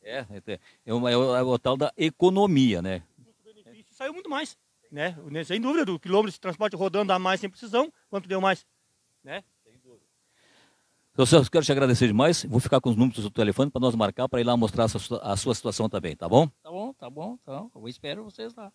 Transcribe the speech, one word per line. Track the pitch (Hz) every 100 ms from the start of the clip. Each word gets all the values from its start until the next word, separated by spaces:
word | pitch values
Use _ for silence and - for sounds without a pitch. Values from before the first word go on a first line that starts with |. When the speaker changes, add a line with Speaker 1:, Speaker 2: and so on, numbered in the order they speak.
Speaker 1:
É, | 104 127 117 101 98
é, | 95 _ _ -
é |
o, | 117 123
é | 120
o, | 131 123
é |
o | 127 123
tal | 131 131
da | 143 -
economia, | 156 - 175 190 202 151 131 92
né? | 92 92 82 _
Speaker 2:
O | _
custo-benefício | _ _ 214 - 226 _ _
saiu | 269
muito | 330 370
mais, | 277 302 - _ _ _
né? | 143 165 165 156 151 160
Sem | 196
dúvida, | 240 330 240
do | 170
quilômetro | 175 190 214
de | -
transporte | 185 170 214 196
rodando | 190 180 202
a | 185
mais | 185 190
sem | 196
precisão, | - 233 226 311 _ _
quanto | 196 185
deu | 190
mais, | 190 185 _ _ _ _ _ _
né? | 135 170 _ _ 113 123 123 117 _ _ _ _ _ _ _ _ _ _ _
Speaker 1:
Seu | - 127
Celso, | 165 131
quero | 170 147
te |
agradecer | 139 135 120 123
demais. | 104 147 170 160
Vou | 120
ficar | - 135
com | 131
os | 110
números | 127 113
do | 104
telefone | - 107 101 143
pra | 135
nós | 127 113
marcar, | 104 95 131
pra | 127
ir | 120
lá | 120
mostrar | 113 - 113
a |
sua, | 107 - 120
a | 107 98
sua | -
situação | 117 120 104 110
também, | 98 85 76
tá | 85
bom? | 113 156 -
Speaker 3:
Tá | 156
bom, | 175 226
tá | 269 123
bom, | 139 180 247
então. | - 139 226 -
Eu | 113
espero | 127 147 175
vocês | 214 196 226 233
lá. | 202